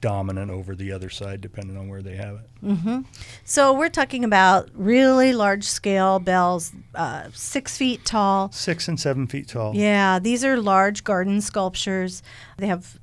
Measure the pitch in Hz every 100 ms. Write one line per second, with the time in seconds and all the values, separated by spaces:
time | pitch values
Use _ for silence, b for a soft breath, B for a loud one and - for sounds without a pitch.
0 | 117 101 95 95 101 95 95 92 98 95
1 | 92 - 98 98 98 - 98 98 98 98
2 | 98 95 101 104 113 - 196 196 190 247
3 | 262 B B B - - 277 269 320 330
4 | 269 254 233 202 190 190 - - 196 247
5 | 262 262 262 247 202 202 202 - 202 196
6 | 190 190 180 185 180 180 170 - - -
7 | 156 120 - - - 277 269 - 262 233
8 | - 220 196 196 196 - - 165 - 156
9 | 147 135 131 139 143 120 107 147 208 202
10 | 196 185 202 240 269 254 208 190 196 202
11 | - 190 190 202 202 214 185 185 - 190
12 | 185 185 B B B B 196 180 - -